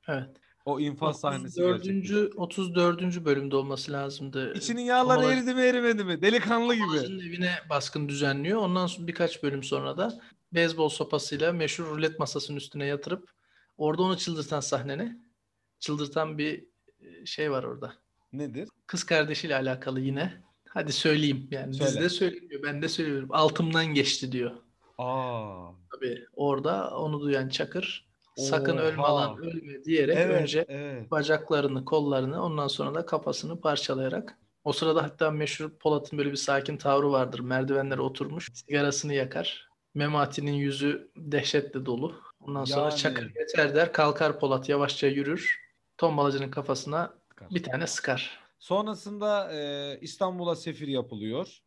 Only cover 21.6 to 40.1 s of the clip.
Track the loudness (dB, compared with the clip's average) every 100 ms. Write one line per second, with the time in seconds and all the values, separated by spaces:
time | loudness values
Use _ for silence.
21.6 | -6 0 0 2 0 2 0 -2 -12 -8
22.6 | -6 -4 -4 -2 -2 -2 0 4 4 4
23.6 | 2 2 2 2 2 0 -2 -2 -4 -6
24.6 | _ _ _ -8 -4 -2 -2 -4 -6 -10
25.6 | -14 -18 _ -8 -6 -6 -12 -2 0 2
26.6 | 0 0 -2 -2 -2 -2 0 0 0 -2
27.6 | -4 -4 -6 -8 _ _ _ -8 0 2
28.6 | 2 2 2 2 4 4 2 -2 -8 -8
29.6 | -10 -12 0 4 6 6 6 4 2 0
30.6 | -2 -4 -8 -8 -2 0 4 2 4 2
31.6 | 2 0 2 2 4 2 0 -2 -2 -2
32.6 | -2 -2 -2 -2 -2 -2 -2 -4 -6 -2
33.6 | 0 0 0 -2 0 -2 -6 -16 _ _
34.6 | -4 0 2 2 2 0 0 2 -2 -4
35.6 | -8 -2 2 2 0 -2 -2 -2 2 0
36.6 | 0 -2 2 4 6 4 2 -2 -2 0
37.6 | 2 0 0 0 -2 -2 -6 -6 -10 -16
38.6 | -2 2 2 0 0 0 0 -2 -6 -8
39.6 | -14 _ _ -2 0